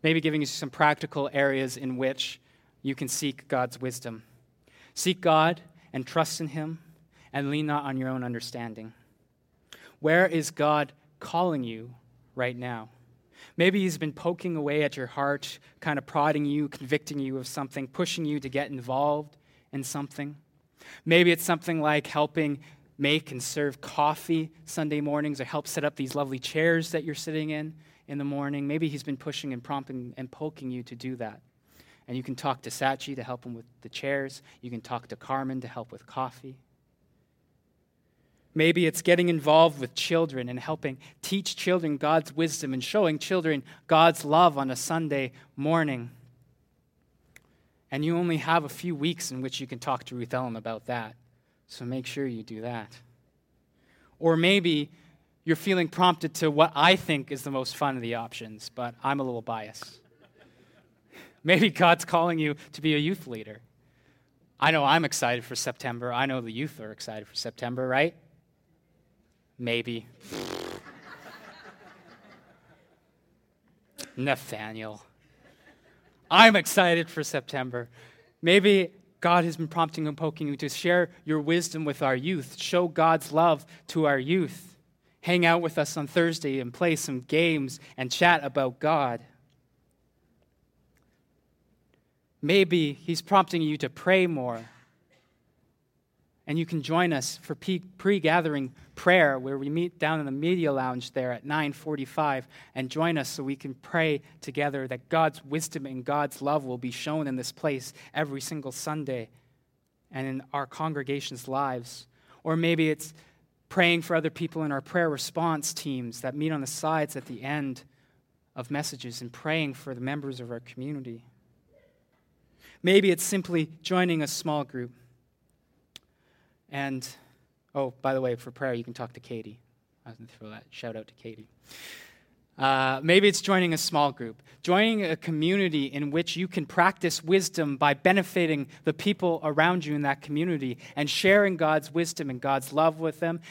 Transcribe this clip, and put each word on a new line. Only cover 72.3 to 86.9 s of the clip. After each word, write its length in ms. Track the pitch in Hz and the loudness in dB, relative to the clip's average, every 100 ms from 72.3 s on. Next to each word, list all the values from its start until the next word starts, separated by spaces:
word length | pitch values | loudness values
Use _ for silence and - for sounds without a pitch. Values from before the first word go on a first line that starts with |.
| - _ _ _ _ _ _ _ _ _ _ _ _ _ _ _ - - - | -20 _ _ _ _ _ _ _ _ _ _ _ _ _ _ _ -18 -16 -6
Nathaniel. 880 | 135 135 - 107 107 110 110 107 - _ _ _ _ _ _ _ _ _ _ _ _ | -2 -2 -4 -12 -10 -10 -12 -14 -20 _ _ _ _ _ _ _ _ _ _ _ _
I'm 260 | 170 226 208 | 8 10 8
excited 540 | 165 - 180 170 165 | 2 4 4 4 0
for 140 | - | -6
September. 640 | 151 143 127 139 127 123 117 - - _ _ _ | -4 -6 -4 -6 -6 -6 -10 -16 -20 _ _ _
Maybe 500 | 160 190 196 196 180 - _ _ | 6 6 8 6 4 -4 _ _
God 240 | 170 175 170 | 4 4 4
has 120 | 160 | -2
been 100 | 156 | -6
prompting 400 | 170 160 160 151 | 0 0 0 -6
and 100 | 147 | -2
poking 300 | 160 156 151 | -6 -4 -6
you 100 | 139 | -4
to 120 | 147 | -6
share 400 | - 180 180 170 - | -4 2 4 2 -4
your 160 | - 156 | -2 -2
wisdom 460 | 147 170 170 160 151 | 2 0 0 -4 -4
with 160 | 135 | 0
our 140 | 139 127 | 0 0
youth, 420 | 143 190 131 - | 0 -4 -6 -10
show 280 | - 180 180 | -2 0 0
God's 440 | 160 165 160 - | 4 4 4 2
love 340 | 147 170 151 - - - | 4 4 4 -2 -20 -6
to 180 | 165 151 | 0 2
our 140 | 139 | 2
youth, 560 | 131 185 156 - - - _ _ _ _ | 2 0 0 -6 -20 -20 _ _ _ _
hang 240 | - 180 170 | 0 4 6
out 160 | 170 | 4
with 160 | 170 156 | 2 -2
us 180 | 147 - | -2 -4
on 120 | 143 | -2
Thursday 520 | 180 170 160 147 135 | 2 2 0 -4 -4
and 140 | 123 | -4
play 220 | 123 175 | -2 0